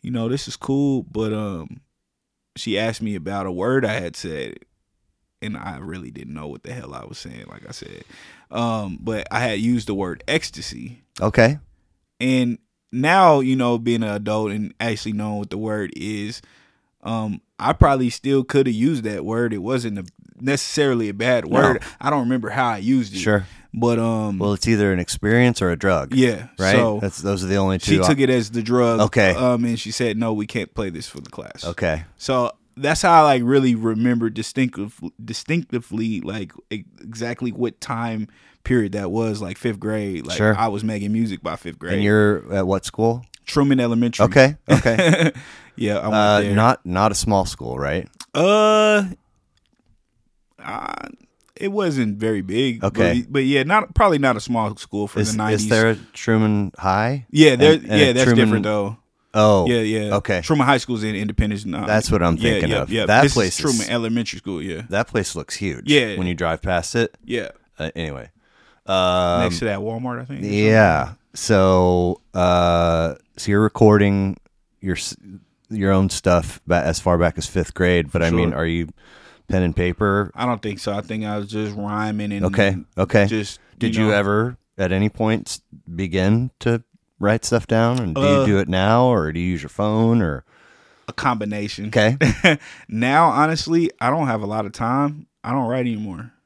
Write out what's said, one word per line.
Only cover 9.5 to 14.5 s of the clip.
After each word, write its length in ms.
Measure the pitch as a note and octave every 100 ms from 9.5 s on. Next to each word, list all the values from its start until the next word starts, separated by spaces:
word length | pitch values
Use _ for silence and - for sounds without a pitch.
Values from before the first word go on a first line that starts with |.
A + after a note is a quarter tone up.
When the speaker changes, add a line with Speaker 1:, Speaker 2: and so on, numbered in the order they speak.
| G#2
Speaker 1:
used 280 | A2+ B2 G#2+
the 60 |
word 280 | G2 F#2 D2+ -
ecstasy. 760 | D#3 - - - A#1 B1 A#2+ _ -
Speaker 2:
Okay. 380 | G2+ A#2 A#2 D3 - _ _ _ _ _
Speaker 1:
And 380 | B2+ C3 B2 A2+ _ _ _
now, 480 | B2+ C#3+ F#3+ F3+ D3
you 160 | C3 C3
know, 220 | B2 A#2+
being 240 | A#2 A#2
an 80 | A2
adult 400 | G#2 G#2 G#2+ G#2+